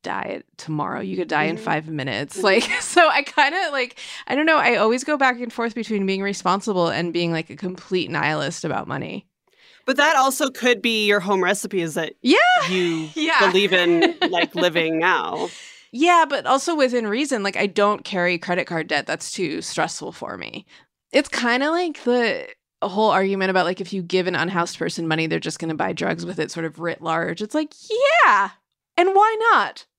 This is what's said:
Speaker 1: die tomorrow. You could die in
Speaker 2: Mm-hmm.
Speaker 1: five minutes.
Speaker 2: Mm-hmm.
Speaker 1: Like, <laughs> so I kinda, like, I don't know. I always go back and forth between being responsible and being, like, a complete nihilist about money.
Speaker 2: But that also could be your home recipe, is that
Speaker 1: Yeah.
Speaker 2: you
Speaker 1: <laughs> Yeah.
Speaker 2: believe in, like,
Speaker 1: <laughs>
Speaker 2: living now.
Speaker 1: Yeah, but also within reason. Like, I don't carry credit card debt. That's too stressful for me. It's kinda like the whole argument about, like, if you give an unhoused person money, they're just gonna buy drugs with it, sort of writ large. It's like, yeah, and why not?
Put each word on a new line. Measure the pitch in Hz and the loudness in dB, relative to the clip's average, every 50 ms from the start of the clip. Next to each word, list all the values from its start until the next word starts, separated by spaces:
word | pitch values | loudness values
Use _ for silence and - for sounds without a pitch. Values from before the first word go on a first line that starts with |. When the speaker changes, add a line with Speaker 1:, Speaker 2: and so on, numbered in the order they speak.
Speaker 1:
die | - - - 95 - - 98 - - _ _ | -8 -6 -8 -6 -6 -8 -8 -10 -12 _ _
tomorrow. | - - - 156 151 147 - - - | -16 -10 -6 -6 -4 -4 -4 -6 -6
You | - 190 185 | -6 -6 -6
could | 180 175 156 | -6 -4 -2
die | 156 151 151 | 0 0 0
in | 160 165 | 0 -2
Speaker 2:
Mm-hmm. | 165 - | -4 -4
Speaker 1:
five | - 160 151 156 160 | -4 -4 -4 -4 -6
minutes. | 160 147 131 139 110 104 143 143 - 208 | -8 -6 -4 -4 -4 -4 -6 -6 -6 0
Speaker 2:
Mm-hmm. | 185 | 2
Speaker 1:
Like, | 202 190 226 226 | 4 4 4 2
<laughs> | - - - | 0 -4 -4
so | - - - 349 339 311 | -4 0 4 4 6 6
I | - 277 | 4 0
kinda, | 285 - - - 285 277 320 381 381 320 | -2 -2 2 2 2 2 2 -2 -4 -2
like, | 285 269 247 247 - - - - - - - | -2 -4 -4 -4 -8 -18 -18 -16 -16 -16 -6
I | - - | -4 -2
don't | 277 311 | 0 2
know. | 320 320 | 2 2
I | 294 - 240 240 | 4 4 2 4
always | 180 202 220 240 254 262 | 4 4 2 2 0 0
go | - 302 | -2 0
back | 269 277 262 247 240 | 2 2 0 0 0
and | 247 233 | -8 -8
forth | - - 233 233 220 | -6 -4 -6 -4 -4
between | 240 220 - 220 202 190 | -6 -6 -4 -2 -2 0
being | 190 190 190 | 0 -2 -2
responsible | 196 196 196 - - 185 180 196 - 226 202 180 170 165 | -2 -4 -6 -2 0 0 0 0 0 0 0 2 2 0
and | - 139 170 175 | 0 -2 -2 -2
being, | 160 170 170 165 | -2 0 0 0
like, | 165 160 160 - | 0 -2 -4 -8
a | - | -12
complete | - 196 185 185 - - - 190 185 - - | -10 -8 -8 -8 -10 -8 -2 -2 -2 -2 -2
nihilist | 165 151 160 147 156 151 147 139 - - - | -2 -2 0 0 -2 -2 -4 -4 -6 -6 -6
about | 160 135 - - - | -4 -4 -4 -6 -6
money. | - 143 - 156 - 202 _ _ _ _ _ _ _ _ _ - - _ _ | -8 -8 -8 -8 -10 -12 _ _ _ _ _ _ _ _ _ -20 -20 _ _
Speaker 2:
But | - 262 | -2 0
that | 277 285 311 320 | 2 4 4 4
also | 269 262 269 262 - 302 269 | 4 2 2 2 0 -2 -4
could | 262 - 226 247 240 202 | -2 0 2 2 2 4
be | - 233 226 220 214 | 2 0 2 2 2
your | 202 202 208 | 2 2 2
home | 175 202 202 190 | 2 0 0 2
recipe, | 180 180 208 202 - 240 - 185 | 2 0 0 -2 -4 -4 -2 -2
is | 170 160 143 | -2 -2 -2
that | 170 160 - - _ | -4 -4 -4 -8 _
Speaker 1:
Yeah. | - 240 330 480 659 719 740 698 571 - | 2 4 6 6 6 4 4 2 2 0
Speaker 2:
you | 370 370 - - - 320 - 156 | 0 0 0 0 0 -2 -4 -6
Speaker 1:
<laughs> | - | -6
Yeah. | 320 302 320 320 269 214 190 | -4 -2 0 2 4 4 4
Speaker 2:
believe | 185 190 202 185 190 | 4 4 4 4 4
in, | 180 175 175 170 165 381 359 339 - 370 311 | 4 4 4 4 4 4 2 2 0 -2 0
like, | 185 175 170 - - | 0 0 -2 -2 0
Speaker 1:
<laughs> | - - | 0 0
Speaker 2:
living | 180 156 170 160 160 160 160 | 2 2 0 0 0 0 2
now. | 170 185 175 147 85 82 90 156 175 175 - - - - - - - _ | 2 2 2 2 0 -4 -4 -6 -6 -8 -8 -16 -20 -20 -20 -20 -20 _
Speaker 1:
Yeah, | - 240 302 349 349 339 320 294 | -2 0 4 4 6 4 4 2
but | 285 247 - | 0 -4 0
also | - 262 269 - 339 339 | 0 0 0 0 -2 2
within | 302 269 254 240 247 226 208 | 2 2 2 2 0 0 0
reason. | 202 254 302 277 269 220 | -2 -2 -2 -2 -2 -2
Like, | 196 196 190 | -2 -2 -2
I | - - | -2 -2
don't | 202 170 220 202 208 208 - - | 0 2 2 2 2 2 -2 -6
carry | - 202 185 175 180 180 170 | -6 -2 0 0 0 0 -2
credit | - - - 180 147 | -2 -2 -2 -2 -2
card | - 175 160 156 | -4 -6 -6 -4
debt. | - 156 143 - | -2 -2 -2 -2
That's | - 160 160 - - | -4 -6 -6 -6 -10
too | - - 185 151 151 - | -6 -4 -4 -4 -4 -6
stressful | 170 - - 175 160 165 - - - - | -8 -6 -2 -2 -2 -2 -4 -10 -12 -12
for | 170 - - - - | -12 -12 -12 -12 -12
me. | - - 55 - - - _ - - _ _ _ _ _ _ | -12 -12 -14 -14 -16 -18 _ -20 -20 _ _ _ _ _ _
It's | - 269 294 - | 0 0 0 0
kinda | - - 240 240 233 254 277 302 | -4 -2 0 0 0 0 0 0
like | 330 349 359 339 285 - - | 0 0 -2 -4 -6 -4 -2
the | 240 247 247 240 220 143 82 69 - - _ _ _ _ _ | 0 2 2 2 0 0 -2 -6 -12 -16 _ _ _ _ _
whole | - 202 185 208 220 214 | -6 -4 0 2 2 4
argument | 156 190 196 190 196 190 190 190 | 4 4 2 2 0 0 0 2
about, | 185 185 170 | 2 2 2
like, | 170 185 180 | 2 -2 -4
if | 190 170 | -6 -6
you | 196 190 | -6 -8
give | 175 170 185 185 175 185 | -4 0 0 2 2 2
an | 180 | 0
unhoused | 151 160 175 196 175 170 170 - - | 0 -2 0 0 -2 -2 -2 -4 -6
person | 165 175 - - 170 160 | -6 -4 -4 -4 -2 -2
money, | 156 165 160 | 0 0 0
they're | 160 160 160 | 0 -2 -2
just | - 156 - - | -4 -6 -6 -6
gonna | 165 160 156 | -6 -6 -2
buy | 147 170 190 | -2 -2 -2
drugs | 175 151 170 151 160 165 170 | -2 -2 -2 -4 -4 -4 -6
with | 175 175 - | -8 -4 -6
it, | - - | -6 -6
sort | - 170 165 | -4 -6 -8
of | 160 151 160 | -8 -8 -6
writ | 165 170 - - | -6 -6 -6 -4
large. | 160 165 160 165 170 175 170 - | -4 -2 -2 -2 -2 -4 -4 -6
It's | 214 214 - | -8 -4 -2
like, | 302 311 302 - - - - 427 480 539 554 640 659 587 | -4 -4 -4 -10 -20 -8 -6 0 2 2 4 6 6 6
yeah, | - 214 196 196 190 - _ _ _ _ _ _ _ _ | 6 6 4 2 -2 -6 _ _ _ _ _ _ _ _
and | - 349 381 392 | 2 2 4 6
why | 392 415 440 440 427 440 466 | 6 4 4 2 2 2 4
not? | 403 269 202 143 - - - _ _ | 4 4 2 0 -6 -14 -20 _ _